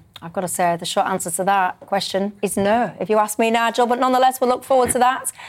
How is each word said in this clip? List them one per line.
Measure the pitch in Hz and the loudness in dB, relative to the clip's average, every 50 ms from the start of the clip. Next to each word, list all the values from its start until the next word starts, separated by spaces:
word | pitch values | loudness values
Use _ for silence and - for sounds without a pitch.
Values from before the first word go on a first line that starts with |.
| - _ - - - | -14 _ -20 -18 -16
I've | 170 170 | -10 -6
got | 208 | -6
to | 185 175 | -6 -4
say, | - - 180 175 170 170 | -2 0 0 0 0 -2
the | 180 | -4
short | - - 202 185 | -4 -2 0 0
answer | - 190 180 - 175 165 | 0 -2 -4 -4 -6 -4
to | - 185 | -2 0
that | 196 196 196 185 180 - - | 2 2 2 2 0 -2 -6
question | - - 196 196 - - - 190 196 208 202 - | -8 -4 -2 -2 -2 -2 -2 -2 -2 -2 -4 -6
is | - 190 - | -6 -4 -2
no, | 208 196 202 214 240 240 180 139 - | 0 2 2 2 2 0 -2 -4 -8
if | 185 175 | -4 0
you | 214 214 | 2 2
ask | 214 214 - - | 2 0 0 0
me, | 226 226 | 0 2
Nigel. | 226 233 233 233 220 247 247 | 2 2 0 0 2 0 2
But | 226 240 247 | 2 2 0
nonetheless, | 262 262 254 254 254 254 254 - | 2 2 2 4 4 2 2 2
we'll | 254 240 | 0 0
look | 254 - - | 0 -2 0
forward | - 269 254 247 240 - | 2 2 4 4 2 2
to | 254 | 2
that. | 247 247 269 - - - - - - | 2 2 2 0 -6 -10 -10 -12 -16